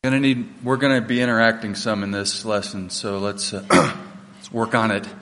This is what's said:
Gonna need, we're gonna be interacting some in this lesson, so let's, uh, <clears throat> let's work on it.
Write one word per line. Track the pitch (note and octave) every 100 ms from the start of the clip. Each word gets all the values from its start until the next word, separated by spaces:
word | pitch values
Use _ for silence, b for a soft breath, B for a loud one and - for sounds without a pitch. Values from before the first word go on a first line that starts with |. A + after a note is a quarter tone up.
| C3
Gonna | C3+
need, | C#3 B2 A2+ -
we're | B2 C3
gonna | C#3 C3
be | A2+ B2
interacting | B2 A2+ A2+ A2 G#2+
some | G2 A#2 G#2
in | G2+
this | G2+ G2+ - A2
lesson, | G#2 G2 G2+ F#2
so | - A2 G2
let's, | G2+ G2+ - G2+
uh, | G2
<clears throat> | - - - - - - -
let's | -
work | A2+ A2 A#2+
on | A2
it. | G2+ - -